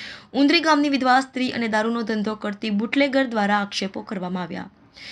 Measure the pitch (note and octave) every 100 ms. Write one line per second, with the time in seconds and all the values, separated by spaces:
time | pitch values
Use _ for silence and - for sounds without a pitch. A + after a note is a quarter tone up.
0 | - - - C4 C#4+ E4+ D4+ D4 D4 C#4
1 | B3+ C4 C4 B3+ B3+ - A3+ A3 A3+ A#3
2 | A3+ A3 G#3+ G#3+ G#3 G3+ A3 G3+ A3 C#4
3 | C#4 C4+ B3+ A3 G3+ G#3 G3+ - G3 A3
4 | G#3 G3 F3+ F#3 E3+ B2 - - _ -
5 | -